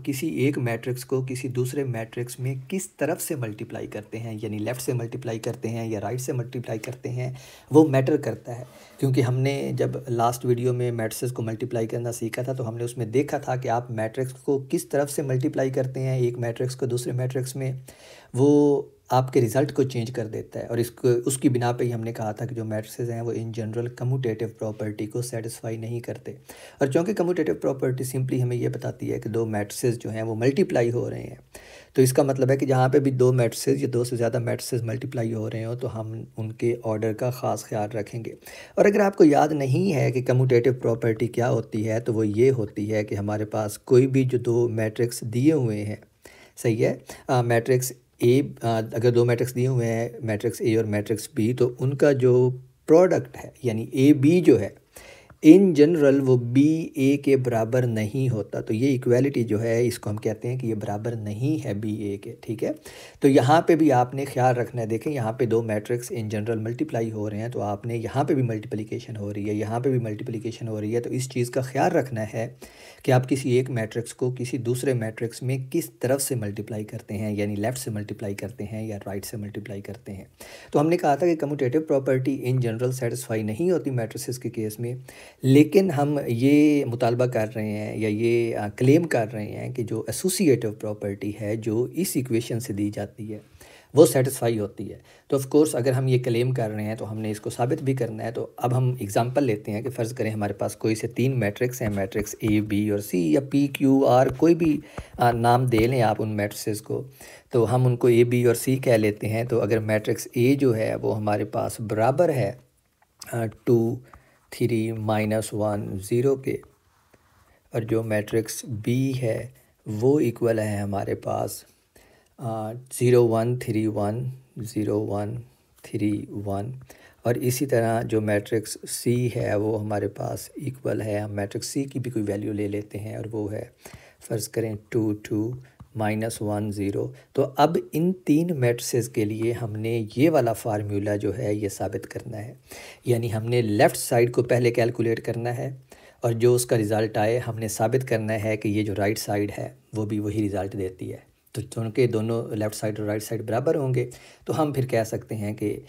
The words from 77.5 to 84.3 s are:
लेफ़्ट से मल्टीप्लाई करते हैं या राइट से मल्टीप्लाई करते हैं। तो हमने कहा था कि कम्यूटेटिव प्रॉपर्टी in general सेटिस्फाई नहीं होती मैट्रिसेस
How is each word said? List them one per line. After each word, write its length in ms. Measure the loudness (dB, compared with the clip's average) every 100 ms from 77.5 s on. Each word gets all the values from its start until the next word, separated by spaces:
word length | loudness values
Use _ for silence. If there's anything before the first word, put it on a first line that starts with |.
| -2
लेफ़्ट 220 | -4 -4
से 140 | -6
मल्टीप्लाई 420 | -8 -8 -8 -8
करते 300 | -8 -10 -10
हैं 220 | -10 -8 -8
या 100 | -8
राइट 280 | -8 -10 -8
से 120 | -10
मल्टीप्लाई 440 | -10 -10 -12 -12
करते 300 | -12 -14 -14
हैं। 160 | -14 -16 -20 -20 -20 -2
तो 60 | 2
हमने 180 | 2 2
कहा 180 | 2 4
था 100 | 2
कि 100 | 2
कम्यूटेटिव 460 | 0 0 2 2
प्रॉपर्टी 560 | 2 2 2 0 0 -2 0
in 140 | 0
general 320 | 0 0 -2
सेटिस्फाई 500 | -2 -4 -4 -4 -2
नहीं 280 | -2 0 2
होती 200 | 0 0
मैट्रिसेस 460 | -2 -4 -6 -8